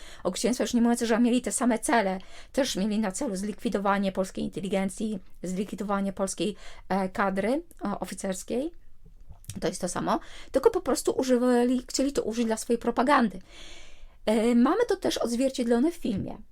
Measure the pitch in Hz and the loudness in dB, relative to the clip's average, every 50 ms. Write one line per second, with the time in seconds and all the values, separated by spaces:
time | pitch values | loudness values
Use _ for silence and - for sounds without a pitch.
0 | - - - - - 185 190 - - 202 247 - 220 - - 233 233 233 240 240 | -16 -16 -14 -6 -4 -4 -2 0 0 0 0 0 0 2 2 4 4 4 4 2
1 | 240 220 233 208 240 233 240 247 - 202 - - 247 247 220 240 - - 277 233 | 2 2 4 4 4 4 4 2 2 0 -2 0 2 2 2 2 2 2 4 4
2 | 202 190 185 190 - - - - - - - 262 277 - - 180 196 220 208 220 | 4 2 0 -4 -6 -10 -14 -16 -16 -4 0 0 0 0 0 0 0 0 0 0
3 | 220 190 185 - 294 247 190 185 202 208 202 - - 233 190 202 196 202 202 196 | 0 0 -2 -2 -4 -4 -2 -4 -4 -4 -6 -4 -2 -2 -2 0 2 2 2 2
4 | 202 190 185 190 190 190 - 220 220 208 - - 196 185 196 190 196 196 - - | 2 0 0 0 -2 -2 -4 -6 -6 -6 -6 -6 -4 -2 0 0 0 -2 -2 -4
5 | 233 214 214 185 - - - - - 175 185 180 214 - 202 - 202 202 202 196 | -4 -4 -4 -6 -8 -12 -12 -10 -6 -4 -4 -4 -4 -4 -6 -6 -4 -2 0 0
6 | 196 196 190 - 196 190 - - 170 214 202 - - - - - - - 190 196 | 0 -2 -2 -2 -2 -2 -2 -2 -2 -4 -4 -6 -10 -14 -14 -12 -6 -2 -2 0
7 | 190 190 - - 202 196 190 196 190 214 269 320 - - - - - 202 196 - | 0 -2 0 0 0 0 0 0 0 0 0 -2 -2 -6 -10 -8 -6 -4 -4 -4
8 | 185 - 190 - - 196 190 190 - - 226 247 285 339 - - - - - - | -6 -8 -8 -6 -6 -6 -6 -6 -6 -4 -4 -4 -4 -4 -6 -10 -14 -16 -16 -16
9 | - - - - - - - - - - - - - 160 175 - 190 170 - 170 | -18 -18 -20 -18 -16 -18 -16 -14 -14 -12 -8 -4 -4 -4 -2 -2 -4 -4 -2 -2
10 | 156 175 220 330 - - - - - - - 269 - 466 440 359 - 269 262 - | 0 0 0 0 -2 -6 -14 -14 -8 -2 0 4 6 6 4 4 2 0 0 0
11 | - 370 - - 269 254 254 233 247 254 247 240 240 247 254 247 - - - - | 0 0 0 0 2 2 2 4 4 4 4 4 4 4 2 0 -2 -4 -2 -2
12 | 262 285 277 - - - 220 233 240 220 220 220 - - 240 233 - 240 233 - | 0 0 0 -2 -2 -2 0 0 0 0 0 -2 0 0 -2 0 0 0 0 2
13 | 247 277 285 269 233 196 - - - - - - - - - - - - - - | 4 4 4 4 4 2 0 -4 -12 -16 -18 -16 -16 -14 -14 -14 -14 -14 -14 -14
14 | - - - - - 214 220 233 214 240 240 240 240 294 349 440 480 - 403 - | -16 -16 -16 -4 0 2 2 4 4 6 6 6 6 6 6 4 2 2 0 0
15 | - - - - - 233 240 226 269 262 269 - 240 233 233 233 262 339 349 - | 0 0 0 0 0 0 0 2 2 2 2 0 2 4 4 4 4 4 2 0
16 | - - 196 185 - - - - - - | -2 -2 -2 -2 -4 -4 -8 -10 -14 -18